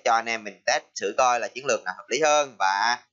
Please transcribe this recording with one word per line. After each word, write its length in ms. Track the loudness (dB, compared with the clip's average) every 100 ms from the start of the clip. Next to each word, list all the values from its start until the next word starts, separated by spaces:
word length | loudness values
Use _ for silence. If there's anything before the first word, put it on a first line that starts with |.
cho 100 | 0
anh 120 | 0 0
em 180 | -6
mình 180 | -6 -8 -2
test 160 | -2 -4 -6
thử 140 | -4 2
coi 220 | 2 2
là 80 | -2
chiến 180 | -6 -2
lược 160 | -2
nào 100 | -2 -10
hợp 60 | -6
lý 120 | -2
hơn 360 | 2 2 0 -2
và 400 | 0 2 0 -2 -6